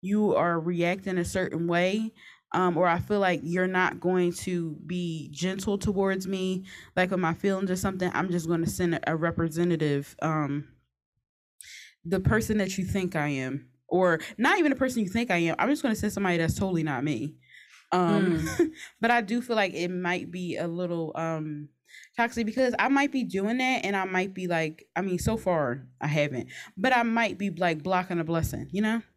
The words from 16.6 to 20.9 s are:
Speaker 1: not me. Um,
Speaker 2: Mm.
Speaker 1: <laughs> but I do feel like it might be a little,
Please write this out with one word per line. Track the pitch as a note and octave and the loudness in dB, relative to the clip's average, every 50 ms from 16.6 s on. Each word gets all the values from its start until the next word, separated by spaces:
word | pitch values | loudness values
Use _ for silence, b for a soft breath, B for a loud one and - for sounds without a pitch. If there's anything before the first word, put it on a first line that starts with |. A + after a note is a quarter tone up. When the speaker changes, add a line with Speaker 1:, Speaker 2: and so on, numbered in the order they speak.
| G3 F#3+ F#3 E3 D#3+ | 0 0 0 0 0
Speaker 1:
not | D#3 C#3 A#2+ C3+ | 0 -2 -2 -2
me. | D#3 C#3+ G#2+ G#2+ D3 - B B B B B B B B B B B | -2 -2 -2 -4 -6 -10 B B B B B B B B B B B
Um, | - F3+ F3+ E3+ - G3+ - F3+ E3+ D#3+ | 2 2 4 4 4 4 4 4 2 2
Speaker 2:
Mm. | D#3+ D#3+ - - E4+ D#4+ - - - | 0 -2 0 0 0 0 0 -10 -18
Speaker 1:
<laughs> | - _ _ | -20 _ _
but | G#3+ A#3 | 2 2
I | A#3+ A#3+ | 2 2
do | A3+ F#3 A#3 A#3+ | 2 0 -2 -4
feel | A#3+ - A#3 | -2 0 0
like | A3 G3+ F#3 - | 2 2 0 0
it | D3+ F3 F3+ | -2 -4 -2
might | F#3 F3+ F3+ F3 F3+ F3+ - E3+ | -2 -2 -2 -2 -2 -2 -4 -6
be | F3 F#3 F3+ F3 C3+ | -8 -8 -6 -6 -4
a | - E3+ E3+ | -4 -4 -4
little, | E3+ F3 F3+ F3 | -2 -4 -4 -4